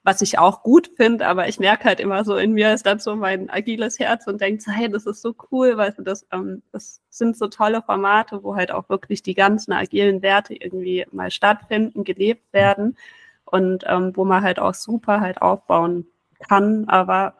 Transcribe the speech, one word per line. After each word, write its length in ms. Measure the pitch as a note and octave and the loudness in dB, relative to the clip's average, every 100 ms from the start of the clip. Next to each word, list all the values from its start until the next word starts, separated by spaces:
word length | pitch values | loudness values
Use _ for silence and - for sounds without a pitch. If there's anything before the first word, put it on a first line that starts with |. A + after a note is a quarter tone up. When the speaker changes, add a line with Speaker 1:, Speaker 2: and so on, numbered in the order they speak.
Speaker 1:
was 160 | - F#3+ | 0 0
ich 180 | G3+ - | 0 4
auch 240 | F3 G3 | 4 4
gut 280 | A3+ D4+ F4 - | 6 6 6 0
finde, 300 | A#3 A#3 - | 2 2 0
aber 220 | F3+ F3 | 0 -2
ich 120 | - | 0
merke 240 | F#3+ G#3+ | 2 2
halt 160 | A#3+ F#3 | 2 0
immer 240 | G3 G3 | -2 -2
so, 120 | G#3+ F#3+ | -2 0
in 160 | G3+ | 0
mir 220 | G#3+ G#3+ | 2 2
ist 100 | G#3+ - | 2 0
dann 120 | G#3 | -2
so 180 | A3 G#3+ | -4 -4
mein 320 | F#3+ F#3+ F#3+ | -4 -4 -6
agiles 500 | F#3+ G#3+ A3 A#3 - | -6 -6 -4 -4 -4
Herz 280 | - A3+ - | -2 -2 -4
und 140 | G3+ | -4
denkt 220 | G3 G#3+ | -4 -4
so, 100 | G#3+ | -6
"Hey, 180 | G#3 A#3 | -4 -4
das 160 | G3+ G#3 | -4 -8
ist 160 | G#3 | -8
so 120 | A#3 A#3 - | -8 -10 -6
cool", 260 | C4 B3+ A3 | 0 2 2
weißt 220 | G3+ G#3 | -2 -4
du, 40 | |
das, 240 | - G3+ - | -8 -8 -8
ähm, 300 | F#3 F#3+ F#3+ _ | -8 -8 -10 _
das 300 | - - - _ | -16 -16 -20 _
sind 280 | - A#3 A3+ | -4 -4 -2
so 100 | G#3+ | -6
tolle 360 | - G#3+ A3+ | -2 0 0
Formate, 600 | - G3 G3 G#3 A3+ G#3 | -2 -2 2 2 2 -8
wo 140 | G3+ G3+ | -6 -4
halt 160 | F3+ | -4
auch 160 | - - | -4 -4
wirklich 320 | F#3+ - G3 | -6 -4 -8
die 120 | - | -4
ganzen 380 | F#3 G3 G#3+ G#3+ | 2 2 2 -2
agilen 480 | F3+ F#3 G3+ G3+ F#3+ | -4 -2 0 2 2
Werte 340 | G3 G3 G#3 | 2 0 0
irgendwie 520 | G#3+ F3+ F#3 F#3 F3+ - | -12 -10 -8 -6 -6 -6
mal 180 | F#3+ F3+ | -8 -8
stattfinden, 760 | - G3+ G#3 - G#3+ A3 - | 0 0 0 -2 -2 -2 -4
gelebt 380 | G3 F#3 G3+ A#3 _ | -6 -2 -2 -2 _
Speaker 2:
Mhm. 60 | G3 | 2
Speaker 1:
werden 380 | G3 G3+ G#3 - - - - _ | 2 2 -2 -6 -14 -20 -20 _
und, 400 | - F#3 F#3 F#3 - | -2 0 0 -2 -2
ähm, 260 | F#3 F#3 | -2 -2
wo 100 | F#3+ | -2
man 180 | F#3+ F#3 | 0 2
halt 160 | F#3+ F3+ | 2 0
auch 160 | F#3+ | -2
super 460 | F#3 - A3+ - G#3 | -4 -6 -6 0 0
halt 200 | F#3 F#3 | 0 0
aufbauen 640 | F3+ G3 - E3+ E3+ F3 E3+ _ _ _ - | 0 0 0 0 2 -2 -8 _ _ _ 2
kann, 400 | G3 G#3 A3 G#3+ | 2 4 0 2
aber 480 | F#3 F#3 F#3 G3 | 2 2 0 -2